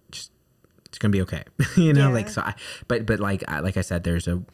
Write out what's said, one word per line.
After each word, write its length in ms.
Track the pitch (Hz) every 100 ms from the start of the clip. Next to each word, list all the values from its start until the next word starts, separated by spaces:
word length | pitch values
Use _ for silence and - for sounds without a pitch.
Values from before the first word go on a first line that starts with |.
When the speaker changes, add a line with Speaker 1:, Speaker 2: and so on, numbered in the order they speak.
| _
Speaker 1:
just, 220 | - - _ _ _ _ _ _
it's 120 | -
gonna 140 | 107
be 100 | 101
okay." 200 | 92 78 - -
<laughs> 160 | 143 -
You 160 | 165
know, 180 | 143 139
like, 160 | 120 104
Speaker 2:
Yeah. 40 |
Speaker 1:
so 100 | -
I, 140 | - 98 - - -
but, 180 | 120 113
but, 140 | 107
like, 240 | 101 98 -
I, 120 | 73
like 180 | 85 95
I 40 |
said, 220 | 90 87
there's 240 | 87 85 85
a, 140 | 87 -